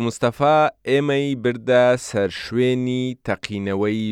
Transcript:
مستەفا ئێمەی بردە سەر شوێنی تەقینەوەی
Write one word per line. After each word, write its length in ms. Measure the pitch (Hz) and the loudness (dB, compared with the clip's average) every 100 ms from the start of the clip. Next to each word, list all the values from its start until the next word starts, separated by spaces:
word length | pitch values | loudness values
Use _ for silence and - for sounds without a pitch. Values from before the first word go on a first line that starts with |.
مستەفا 540 | 117 - 123 - 139 156 151 - - | -4 0 -2 0 2 4 2 -2 0
ئێمەی 420 | 135 143 139 143 131 | 0 2 0 -2 -2
بردە 420 | 120 120 113 123 123 123 - | -2 -2 2 4 4 2 -2
سەر 220 | 107 98 - | -2 0 -2
شوێنی 640 | - 117 127 127 127 127 127 123 - | -4 0 2 2 0 -2 -4 -6 -6
تەقینەوەی 800 | 98 - 104 98 98 104 110 110 | -6 -6 -6 -4 -2 -2 -2 -4